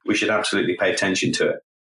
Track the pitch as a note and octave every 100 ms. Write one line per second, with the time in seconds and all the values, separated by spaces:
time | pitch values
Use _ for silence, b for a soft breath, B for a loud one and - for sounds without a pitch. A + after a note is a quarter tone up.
0 | - G#2 A2+ G#2+ - G2+ F2 F2+ F#2+ F2
1 | F#2+ F#2 F2 D#2 D#2 - - _